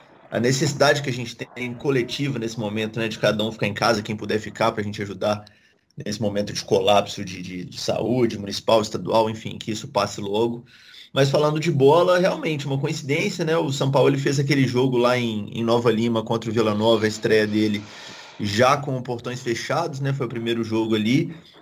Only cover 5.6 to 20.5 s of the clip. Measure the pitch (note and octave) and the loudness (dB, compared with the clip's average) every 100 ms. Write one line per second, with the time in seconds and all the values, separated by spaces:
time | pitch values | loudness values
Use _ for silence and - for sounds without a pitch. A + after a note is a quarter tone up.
5.6 | _ _ _ - G#2 G#2 G#2 G2+ G2+ - | _ _ _ -12 -10 -4 -4 -2 -4 -6
6.6 | - G#2 F#2+ G2+ G2 - F#2 F#2 F2+ F2+ | 0 2 4 4 2 -6 -10 -10 -10 -10
7.6 | F2+ - - G#2 - B2+ A#2 G#2 G2+ G#2 | -12 -10 -4 -2 0 0 0 -2 -8 -6
8.6 | - A2+ G#2+ G2 F2 G#2+ A2 A2 - G2 | 2 2 2 -4 0 2 2 -2 -10 -10
9.6 | - G#2+ - G2+ G2+ - G2+ G#2 A#2 A#2 | -8 -8 -4 -2 -2 -4 -4 0 0 -2
10.6 | - - - - - C3 C#3 D3+ D3+ D#3 | -12 -20 -20 -20 -6 0 2 4 2 0
11.6 | D#3+ C3+ C3+ D#3+ F3+ F3+ F3+ E3+ E3 D3+ | 0 4 6 8 6 4 2 0 -2 -4
12.6 | C#3 C#3 D3 D#3 C3 D3+ G3+ G3+ D#3+ E3 | -2 -2 -2 -4 -2 -2 -2 -2 0 0
13.6 | D#3 C3+ C#3 C3+ C3+ C#3 D3 C#3 C#3 C#3+ | 0 0 2 4 4 4 0 0 2 2
14.6 | B2 A#2+ C3 B2 A#2+ B2 A#2+ G#2+ G#2 - | 2 2 2 4 4 2 0 -4 -6 -4
15.6 | A#2 A#2+ A#2+ G#2+ A#2 A2+ A2 A2+ A2+ A2 | 2 4 4 2 2 0 0 -2 -2 0
16.6 | A2 G#2 A2 A2 G#2+ G#2+ A#2 A2 G#2+ G#2+ | 2 2 4 4 2 0 2 4 4 2
17.6 | G#2+ G#2 G#2 - - - - - G#2 G2+ | 2 0 -6 -16 -18 -18 -18 -8 -4 2
18.6 | B2 D3 C#3+ C3 B2 A#2+ B2 B2 B2 A2+ | 4 4 0 -6 -6 -6 -6 -8 -4 -4
19.6 | - C3+ E3+ C3+ C#3 C3+ A#2+ A#2 A#2 | -2 -2 -2 -2 -2 -2 -4 -4 -2